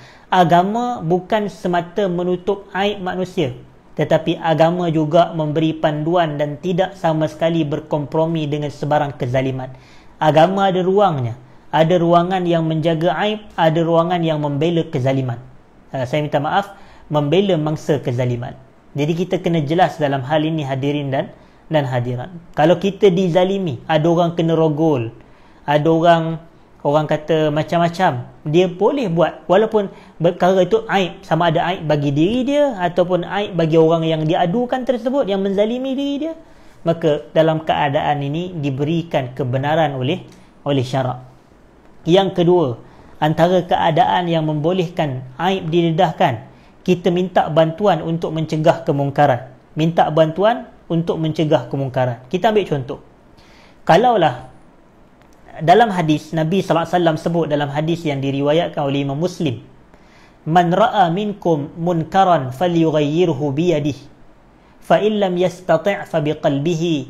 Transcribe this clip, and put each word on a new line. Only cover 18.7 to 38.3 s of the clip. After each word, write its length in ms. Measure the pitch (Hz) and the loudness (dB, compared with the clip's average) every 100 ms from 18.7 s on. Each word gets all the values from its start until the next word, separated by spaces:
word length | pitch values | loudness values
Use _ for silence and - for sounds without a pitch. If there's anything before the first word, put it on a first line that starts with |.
| _ - | _ -10
Jadi 240 | 139 147 | -4 -2
kita 240 | 170 180 175 | -2 -2 -2
kena 240 | 180 170 | 0 0
jelas 400 | 139 165 170 - | 0 2 2 2
dalam 160 | 143 139 127 | -2 -2 0
hal 160 | 156 | 0
ini, 240 | 156 160 135 | 0 -2 -4
hadirin 480 | 135 143 147 139 | -4 -2 -2 -2
dan, 160 | 135 202 - - - - | -4 -4 -10 -20 -20 -4
dan 160 | 156 135 | -2 0
hadirat. 400 | 127 120 123 - - - - | -2 -4 -6 -10 -16 -8 0
Kalau 160 | 156 | 2
kita 320 | 170 196 196 202 | 2 0 2 2
dizalimi, 720 | 175 185 170 185 196 180 120 - | 4 2 2 2 0 -4 -6 -2
ada 160 | 160 165 | 0 2
orang 240 | 170 170 | 2 2
kena 240 | 175 165 160 | 0 0 2
rogol, 560 | 160 147 160 135 113 - - - - - | 2 2 0 0 -4 -10 -20 -20 -20 -10
ada 240 | - 147 156 | -2 0 2
orang, 560 | 160 170 165 160 160 - - - - | 4 4 4 2 -6 -12 -20 -20 -6
orang 240 | 147 151 147 | 0 0 0
kata 480 | 151 - 160 156 | -2 0 0 2
macam-macam, 720 | 151 151 170 170 170 180 123 - - | 0 -2 0 0 0 0 0 -8 -12
dia 240 | 156 160 185 | 0 2 2
boleh 400 | 175 208 285 214 | 0 0 0 -2
buat, 400 | 165 156 - - | 0 0 -2 0
walaupun 480 | 185 220 214 196 - - - | 2 2 0 -2 -8 -18 -2
perkara 480 | 165 175 180 190 180 | -2 2 2 4 2
itu 160 | 214 220 | 0 0
aib, 320 | 190 175 - | -2 -2 -6
sama 320 | - 160 170 | -4 0 2
ada 160 | 165 165 | 0 -2
aib 160 | 190 156 | -4 -2
bagi 240 | 151 143 | 0 0
diri 320 | 139 170 247 | 2 2 0
dia 320 | 254 285 285 202 | 0 0 0 0
ataupun 400 | 175 175 175 180 | -2 0 0 0
aib 320 | 175 196 208 | -2 -6 -4
bagi 240 | 175 165 160 | -2 2 4
orang 240 | 160 165 | 4 2
yang 240 | 160 160 156 | 0 0 0
diadukan 560 | 175 175 226 247 262 | 0 0 -2 -2 -2
tersebut, 480 | 247 240 240 277 202 | -2 -2 -2 -2 0
yang 80 | 196 | -2
menzalimi 560 | 196 196 220 247 269 | 0 0 0 -2 -4
diri 200 | 269 277 285 311 | -4 -4 -4 -6
dia, 80 | 330 - - - - | -10 -18 -20 -20 -8
maka 480 | 165 170 165 147 - | -4 -2 0 -2 -2
dalam 320 | 165 160 156 | 0 2 0
keadaan 640 | 156 165 147 139 156 143 | -2 -2 0 0 -2 -2
ini 320 | 139 | -4